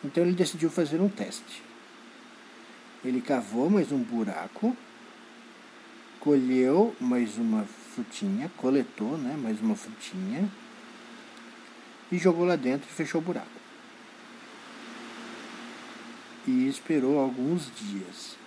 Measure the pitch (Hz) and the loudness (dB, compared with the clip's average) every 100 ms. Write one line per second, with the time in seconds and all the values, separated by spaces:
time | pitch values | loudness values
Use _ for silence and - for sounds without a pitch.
0 | 143 170 175 180 170 165 160 180 156 160 | -2 2 2 4 0 2 0 2 0 4
1 | 196 - - - - - - - - - | 2 2 -8 -8 -14 -18 -18 -20 -20 -20
2 | - - - - - - - - - - | -20 -20 -20 -20 -20 -20 -20 -20 -20 -8
3 | 127 127 117 135 101 117 151 208 156 139 | -2 -2 0 0 0 0 4 4 4 0
4 | 117 117 104 90 85 - 220 262 - - | 0 0 -2 -4 -8 0 0 0 -10 -20
5 | - - - - - - - - - - | -20 -20 -20 -20 -20 -20 -20 -20 -20 -20
6 | - - 147 143 127 127 127 165 226 - | -20 -2 4 6 6 4 6 6 4 2
7 | 127 123 113 107 113 110 101 - - - | 0 2 2 0 2 2 0 -10 -12 -8
8 | 110 - 196 202 - - 127 135 120 - | -8 -4 -2 -2 -4 -2 2 4 2 -4
9 | 107 156 127 151 117 107 113 107 - - | -4 -2 -4 -4 -2 0 0 0 -6 -14
10 | - 92 95 135 196 - - - - - | -10 -6 -4 -2 -2 -4 -18 -18 -18 -18
11 | - - - - - - - - - - | -18 -18 -18 -18 -20 -20 -20 -20 -20 -20
12 | - 180 185 165 180 170 127 139 - - | -4 4 6 6 4 4 2 0 -4 -6
13 | 151 165 165 170 - - - - - - | -2 0 0 -4 -8 -16 -20 -20 -20 -20
14 | - - - - - - - - - - | -20 -20 -20 -20 -18 -18 -18 -16 -14 -14
15 | - - - - - - - - - - | -14 -14 -12 -12 -14 -14 -14 -14 -16 -16
16 | - - - - - 127 131 135 - 156 | -16 -16 -18 -6 2 4 4 0 2 4
17 | 131 147 135 127 135 170 139 - 104 98 | 6 4 4 2 0 0 -2 -10 -8 -8
18 | 90 - - - | -8 -12 -14 -16